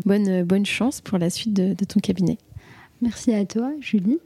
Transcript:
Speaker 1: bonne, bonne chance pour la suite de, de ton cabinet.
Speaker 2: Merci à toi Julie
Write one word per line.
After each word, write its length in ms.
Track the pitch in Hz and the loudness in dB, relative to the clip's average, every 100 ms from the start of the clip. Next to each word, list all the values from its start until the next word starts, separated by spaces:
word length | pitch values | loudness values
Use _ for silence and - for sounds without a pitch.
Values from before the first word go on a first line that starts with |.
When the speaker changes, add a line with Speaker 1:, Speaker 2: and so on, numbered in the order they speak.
Speaker 1:
bonne, 380 | 190 202 202 185 | 2 2 2 0
bonne 220 | 175 190 202 | 2 2 0
chance 340 | - 233 - | 0 -2 -4
pour 180 | - 185 | -4 -2
la 120 | 170 | 0
suite 240 | - 226 | -2 -2
de, 180 | 196 185 | 0 0
de 120 | 185 | 0
ton 160 | 196 208 | -2 0
cabinet. 360 | - 180 165 - _ - - - - _ | 0 0 0 0 _ -20 -20 -20 -20 _
Speaker 2:
Merci 340 | 240 - - | -4 0 0
à 100 | 214 | 0
toi 280 | 190 226 247 302 | 0 -2 -4 -6
Julie 380 | 247 214 180 311 | -2 0 2 0